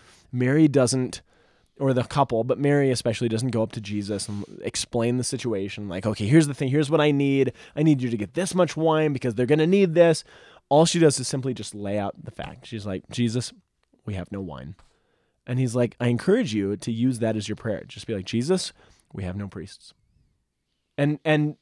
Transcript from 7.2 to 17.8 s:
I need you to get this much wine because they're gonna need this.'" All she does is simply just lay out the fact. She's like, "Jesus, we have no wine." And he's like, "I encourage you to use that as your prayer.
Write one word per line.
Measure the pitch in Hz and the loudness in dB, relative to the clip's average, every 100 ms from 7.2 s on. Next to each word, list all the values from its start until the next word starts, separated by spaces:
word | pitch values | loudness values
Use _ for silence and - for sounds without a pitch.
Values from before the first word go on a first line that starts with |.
| 139 135 127 - - | 2 2 2 -2 -12
I | - | 0
need | 156 139 | 4 4
you | 123 | 2
to | 113 | -4
get | 101 | -4
this | - 185 | -4 -2
much | 180 170 - | 2 0 2
wine | 160 156 156 | 2 2 2
because | 131 127 | 0 -4
they're | 107 123 | -2 2
gonna | 151 160 | 2 4
need | 196 185 | 4 4
this.'" | 160 170 160 - - - - - | 6 6 4 -4 -20 -20 -14 2
All | 143 | 4
she | 165 175 | 6 6
does | 160 131 | 4 4
is | 123 | -4
simply | 139 131 | -4 -4
just | 110 104 | -6 -10
lay | 104 101 104 | -8 -4 -4
out | 101 - | -4 -8
the | 107 | -16
fact. | - - - - | -14 -14 -14 -14
She's | 113 101 | -10 -8
like, | 95 - | -8 -8
"Jesus, | - 120 120 - - _ _ _ _ - | -2 0 0 -6 -12 _ _ _ _ -10
we | |
have | 98 87 | -8 -8
no | 196 | -10
wine." | 92 67 67 98 _ _ _ _ _ _ - | -10 -12 -14 -18 _ _ _ _ _ _ -6
And | 127 | -2
he's | 127 123 | 0 0
like, | 120 - | -2 0
"I | 120 | -2
encourage | 120 - 226 175 | 0 2 2 2
you | 107 98 104 | -2 -2 -4
to | - | -4
use | 113 127 117 | -2 0 0
that | 113 110 | -2 -2
as | 104 | -6
your | 101 | -8
prayer. | 113 98 | -6 -8